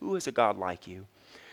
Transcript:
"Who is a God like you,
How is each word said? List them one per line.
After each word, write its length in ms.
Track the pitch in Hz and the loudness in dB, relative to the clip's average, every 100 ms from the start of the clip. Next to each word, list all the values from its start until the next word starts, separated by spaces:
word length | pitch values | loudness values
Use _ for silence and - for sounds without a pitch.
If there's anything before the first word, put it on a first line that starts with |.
"Who 160 | - 190 | -4 -2
is 100 | 143 | -2
a 60 | |
God 240 | 120 113 101 | 4 4 4
like 300 | 92 87 - | -2 -6 -10
you, 200 | 92 101 _ - - - | -14 -16 _ -20 -20 -20